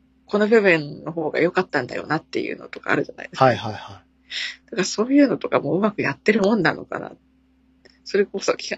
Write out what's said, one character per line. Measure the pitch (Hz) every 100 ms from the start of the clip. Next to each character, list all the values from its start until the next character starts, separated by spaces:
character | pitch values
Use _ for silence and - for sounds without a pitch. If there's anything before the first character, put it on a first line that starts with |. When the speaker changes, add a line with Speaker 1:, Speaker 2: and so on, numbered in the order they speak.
| _ _
Speaker 1:
こ | _ 208
の | 208
部 | 226
分 | 196 165 147 147
の | 143
方 | 165 147
が | -
良 | 165
か | 185
っ | 185
た | 147
ん | 123
だ |
よ | - 85
な | 160
っ |
て | - -
い | -
う | -
の | -
と | -
か | -
あ | 143
る |
じ | -
ゃ | -
な |
い | -
で | -
す |
か。 |
Speaker 2:
は | 131
い | 107
は | 113
い |
は | 104
い。 | - 101 _ _ - - - - -
Speaker 1:
だ |
か | 226
ら |
そ | 185 -
う | 240
い | 277
う | 269
の | -
と | -
か | 131
も | 139
う | 165
ま | 208
く | -
や | -
っ | -
て | -
る | 214
も | 196 226
ん |
な | 160
の | - -
か | -
な。 | - - _ _ _ _ _ _ - _
そ | - 196
れ |
こ | 196 196
そ、 | -
き-、 | - -